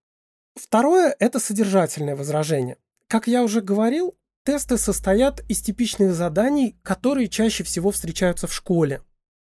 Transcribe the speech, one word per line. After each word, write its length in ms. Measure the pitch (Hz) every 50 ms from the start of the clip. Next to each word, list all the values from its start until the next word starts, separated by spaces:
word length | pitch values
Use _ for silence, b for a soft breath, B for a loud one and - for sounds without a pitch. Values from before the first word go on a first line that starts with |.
| _ _ _ _ _ _ _ _ _ _ -
Второе — 640 | - - - - 220 247 294 349 370 349 277 - -
это 220 | 196 247 - 247
содержательное 760 | - - 208 208 220 196 190 190 165 143 - 151 147 143 139
возражение. 600 | 139 139 147 147 151 151 151 160 139 127 123 - - _ _ _ _ _ -
Как 180 | - 226 -
я 160 | 233 240 247 240
уже 180 | 220 208 233
говорил, 560 | 196 190 196 208 220 233 269 330 359 349 - _ _ _ _ _ -
тесты 320 | - 294 285 - - 247
состоят 640 | 208 - - 185 - - 196 196 220 262 285 277 - - -
из 120 | 202 - -
типичных 500 | 226 196 - 240 214 - - 196 190 175
заданий, 640 | 170 175 170 151 185 220 269 294 294 262 208 - _ -
которые 460 | - 190 - - 254 285 277 233 190
чаще 360 | - - 220 226 214 - 175
всего 260 | - - 180 170 202
встречаются 560 | 202 - - 165 160 - 185 180 170 - -
в 80 | 165 -
школе. 480 | - - - 180 165 156 135 139 - - _ _ _ _ _ _ _ _ _